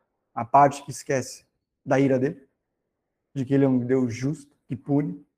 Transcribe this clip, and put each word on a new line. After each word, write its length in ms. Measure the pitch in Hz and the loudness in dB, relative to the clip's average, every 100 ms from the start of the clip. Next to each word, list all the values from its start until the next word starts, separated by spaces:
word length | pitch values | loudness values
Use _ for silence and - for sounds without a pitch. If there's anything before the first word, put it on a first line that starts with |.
| _ _ _ | _ _ _
A 100 | 120 | -12
parte 400 | 117 135 143 - | 2 6 6 2
que 60 | - | -14
esquece 540 | 123 - 135 - - _ _ _ _ | -12 -4 -4 -6 -14 _ _ _ _
da 140 | 135 139 | -2 2
ira 200 | 139 131 | 2 2
dele? 300 | 139 - _ _ _ _ _ _ _ _ _ | -2 -6 _ _ _ _ _ _ _ _ _
De 100 | 139 | -8
que 80 | 127 | 0
ele 100 | 139 | 2
é 40 | 135 | 2
um 100 | 127 | 0
Deus 360 | 123 131 123 | 0 -2 -2
justo, 400 | 107 135 156 - _ - | -4 -6 -8 -14 _ -14
que 80 | 123 | -12
pune, 480 | - 143 160 - _ | -2 -2 -2 -8 _